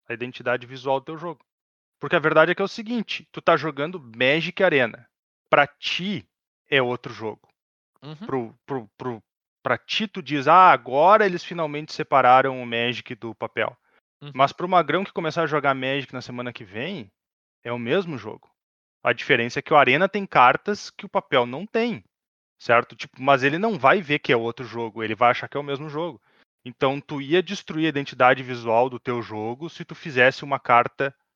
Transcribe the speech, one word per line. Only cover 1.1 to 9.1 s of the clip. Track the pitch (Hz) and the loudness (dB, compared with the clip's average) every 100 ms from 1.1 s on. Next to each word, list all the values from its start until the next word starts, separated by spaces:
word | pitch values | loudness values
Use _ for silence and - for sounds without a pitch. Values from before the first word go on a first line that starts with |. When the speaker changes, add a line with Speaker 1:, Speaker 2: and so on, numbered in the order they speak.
| 160 | -12
Speaker 1:
jogo. | 170 160 _ _ _ _ _ _ | -12 -14 _ _ _ _ _ _
Porque | 143 175 | -2 0
a | |
verdade | 151 151 160 | 4 4 4
é | |
que | 175 | 2
é | |
o | 196 | -4
seguinte, | - 214 240 - - 170 | -6 -8 -6 -6 -10 -12
tu | - | -6
tá | - 165 | 0 2
jogando | 156 139 151 185 | 0 -6 -8 -8
Magic | 123 113 127 156 160 - | -12 -2 0 2 -2 0
Arena. | 185 147 117 - _ _ _ _ - | 2 4 0 -4 _ _ _ _ 0
Pra | 147 139 | 2 2
ti, | _ - - 185 175 - _ _ _ - | _ -8 -6 -6 -8 -10 _ _ _ -2
é | 143 | 0
outro | 123 123 - | 2 -2 -10
jogo. | 110 110 - _ _ _ _ _ _ | -12 -10 -12 _ _ _ _ _ _
Speaker 2:
Uhum. | 139 156 220 | -20 -16 -8
Speaker 1:
Pro, | 135 113 - - | -6 -6 -12 -12
pro, | 135 107 - | -10 -10 -12
pro, | 123 | -12